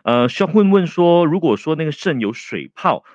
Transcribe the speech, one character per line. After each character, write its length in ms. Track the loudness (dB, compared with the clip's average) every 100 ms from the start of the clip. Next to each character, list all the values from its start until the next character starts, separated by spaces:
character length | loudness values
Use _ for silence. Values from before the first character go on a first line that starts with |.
呃， 260 | -2 0 0
Sean 220 | 0 0
Hun 180 | 2 4
问 140 | 4 2
说， 380 | 0 4 4 2
如 140 | 0
果 180 | 0 -2
说 180 | -2 -4
那 80 |
个 80 | -4
肾 280 | -4 -4 -2
有 120 | -4
水 400 | -6 -10 -12 -12 -6
泡 280 | -4 -4 -6